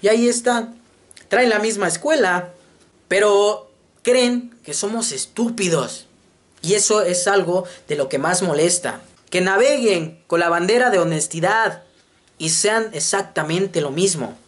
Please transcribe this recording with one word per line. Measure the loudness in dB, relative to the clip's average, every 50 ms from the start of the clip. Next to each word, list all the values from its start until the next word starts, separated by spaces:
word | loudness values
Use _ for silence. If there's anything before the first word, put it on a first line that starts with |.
Y | 4 4
ahí | 4 4 4 2
está. | 0 0 0 0 0 0 -2 -6 -14 -20 _ _ _ _ _ _ -20 -20 -8 _
Traen | 2 2 4 4
la | 2 2
misma | 0 -2 -2 -2 -2 -2
escuela, | -2 -2 0 0 2 2 2 2 0 -2 -4 -6 -16 -20 _ _ _ _ _ _ _ _ _ _
pero | 0 2 4 4 4 4 4 2 0 -2 -8 -20 _ _ _ _ _ _ _
creen | 2 2 4 4 2 0 -2 -4 -8 -16 _ _
que | -10 -8
somos | -6 -6 -4 -4 -4 -4 -6 -6
estúpidos. | -8 -10 -10 _ -2 -2 -2 -2 -2 -2 0 0 0 -2 -4 -8 -14 -18 _ _ _ _ _ _ _ _ _ _ _
Y | -2 -2 0
eso | 0 2 2 2 2 2
es | 0 0 0 0
algo | 2 2 2 2 2 -2 -2 -4 -4 -14 -20 _ -6
de | -4
lo | -4 -2 -2
que | -2 -2
más | -2 0 -2 0
molesta. | -2 -2 0 2 2 2 0 0 -4 -6 -10 -10 -14 -20 _ _ _ _
Que | -2 -2
naveguen | 0 0 2 2 2 2 2 2 2 2 0 0 -2 -6 -10 _ _ _
con | 0 0
la | 2 2
bandera | 0 0 0 2 2 2 2 4
de | 2 2
honestidad | 2 2 0 -2 -4 -4 -4 -2 0 0 2 2 0 0 -2 -6 -18 _ _ _ _ _ _ _ _ _ _ _
y | -4 -4
sean | -2 0 0 0 0 0 -2 -2
exactamente | -6 -6 -4 -2 -2 -2 -4 -4 -4 -6 -4 -2 0 -2 -2 -2 -2 -2
lo | -2 -2
mismo. | -2 0 0 0 0 -2 -6 -8 -10 -16 _